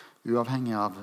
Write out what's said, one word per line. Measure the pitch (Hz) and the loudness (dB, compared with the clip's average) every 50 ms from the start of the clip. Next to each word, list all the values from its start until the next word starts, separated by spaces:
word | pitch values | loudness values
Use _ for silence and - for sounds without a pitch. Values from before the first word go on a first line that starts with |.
| - - - _ - | -20 -20 -20 _ -2
Uavhengig | 113 117 120 117 117 131 131 127 120 113 | 0 2 2 2 2 0 0 0 0 0
av | 107 104 104 95 95 | 0 0 0 -2 -4